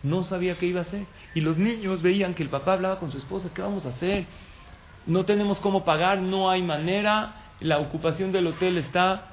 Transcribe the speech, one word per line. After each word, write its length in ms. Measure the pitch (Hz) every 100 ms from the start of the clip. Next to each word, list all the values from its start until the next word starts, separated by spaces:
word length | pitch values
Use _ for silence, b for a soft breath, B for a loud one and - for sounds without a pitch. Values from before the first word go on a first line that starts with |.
No 200 | 139 180
sabía 320 | 180 185 180 175
qué 100 | 180
iba 140 | 180
a 20 |
hacer. 200 | 170 202 196 B B
Y 60 | 165
los 180 | 156 160
niños 420 | 208 226 196 185
veían 320 | 170 196 185
que 80 | 170
el 40 | 147
papá 260 | 139 139
hablaba 240 | 190 185 190
con 120 | 160
su 80 | 135
esposa, 320 | 135 190 180
"¿Qué 80 | -
vamos 240 | 190 202
a 60 | 143
hacer? 340 | 127 175 202 175 B B B B B - - -
No 180 | 175
tenemos 340 | 190 208 208 196
cómo 240 | 208 190
pagar, 340 | 190 156 180 196
no 300 | 185 190 190
hay 140 | 185
manera, 720 | 175 151 160 196 208 214 214 B B -
la 180 | 160 147
ocupación 520 | 151 160 165 160 190
del 140 | 185 175
hotel 320 | 160 185 180
está 460 | - 180 185 190 -